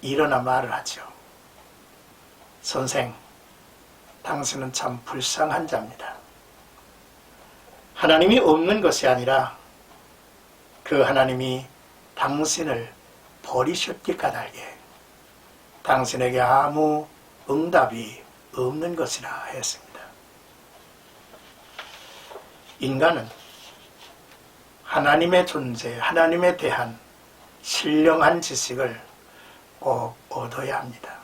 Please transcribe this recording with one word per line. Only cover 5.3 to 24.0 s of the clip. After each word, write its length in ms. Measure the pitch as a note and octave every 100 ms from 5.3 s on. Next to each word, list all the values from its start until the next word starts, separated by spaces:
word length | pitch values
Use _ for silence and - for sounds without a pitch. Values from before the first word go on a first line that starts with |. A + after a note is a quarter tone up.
| - D#3 - D#3
자입니다. 480 | A#2+ A2 - - - - - - - - - - - - - - - - - - - - -
하나님이 440 | D#3+ D#3+ F3+ B3
없는 400 | F#3 D#3 E3+ G#3+
것이 260 | F#3 - C#3
아니라 500 | B2 B2 C3+ - - - - - - - - - - - - - -
그 180 | - C#3
하나님이 640 | C3+ C#3 C3 B2+ C3 C3 - - - - - -
당신을 760 | C#3+ C#3+ D#3 - D#3 C3 - - - - - -
버리셨기 720 | - B2+ B2+ F3 - F3+ - -
까닭에 600 | - - - - - - - - - - - - - - - -
당신에게 560 | - - B2+ B2+ B2 B2+
아무 640 | B2 C3+ C#3+ D3 D#3 D3+ D3+ - - - -
응답이 720 | C#3 E3 F3 A2 A#2 A2+ G#2+ - - - -
없는 400 | B2+ D3 E3+ E3+
것이라." 500 | E3 - - - -
했습니다. 460 | C3+ - - - - - - - - - - - - - - - - - - - - - - - - - - - - - - - -
인간은 480 | C3 C3+ D#3+ D#3+ A2+ - - - - - - -